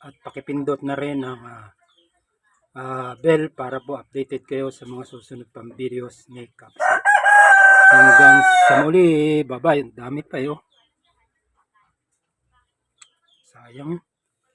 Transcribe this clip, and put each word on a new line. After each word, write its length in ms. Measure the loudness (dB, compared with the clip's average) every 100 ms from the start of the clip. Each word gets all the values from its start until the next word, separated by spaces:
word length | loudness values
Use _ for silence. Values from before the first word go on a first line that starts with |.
at 120 | -20 -20 -20
pakipindot 560 | -20 -12 -10 -8 -8 -8
na 120 | -10
rin 240 | -8 -10
ang, 200 | -10 -14 -20
ah, 240 | -20 -20 _ _ _ _ _ _ _ _ _ _ -20
ah, 360 | -14 -12 -12 -8
bell 360 | -2 -2 -4
para 240 | -12 -14 -14
po 200 | -14 -16
updated 440 | -14 -14 -12 -14 -12
kayo 280 | -10 -10
sa 160 | -14 -20
mga 160 | -20 -20
susunod 440 | -20 _ -20 -20
pang 160 | -20 -20
videos 520 | -14 -14 -12 -16 _ _
ni 200 | -20 -20
Kapsa. 480 | _ _ -12 -6 -4 0 0 2 4 4 4 4 6 6
Hanggang 440 | 6 6 6 6 6 4 2 2
sa 40 | 0 0
muli, 560 | 2 2 2 -2 -2 -4
bye-bye. 360 | -6 -4 -4
Ang 160 | -4 -14
dami 240 | -14 -14 -12
pa, 120 | -12
eh, 120 | -10
oh. 120 | -12 _ _ _ _ _ _ _ _ _ _ _ _ _ _ _ _ _ _ _ _ _ _ _ _ _ _ _ _ _
Sayang. 480 | _ _ -18 -14 -14 _ _ _ _ _